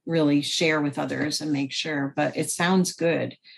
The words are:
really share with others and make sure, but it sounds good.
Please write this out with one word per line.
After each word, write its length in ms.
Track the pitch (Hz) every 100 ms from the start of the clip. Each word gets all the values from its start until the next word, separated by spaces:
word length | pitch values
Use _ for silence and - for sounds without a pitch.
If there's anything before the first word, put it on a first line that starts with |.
| -
really 360 | 165 147 143
share 380 | 135 - 165 156
with 180 | 147 143
others 420 | 139 135 147 -
and 100 | 156
make 200 | 139 135
sure, 420 | - 160 147 139 151
but 200 | 147 -
it 120 | 156
sounds 420 | - 175 190 180
good. 440 | - 165 156 131 - -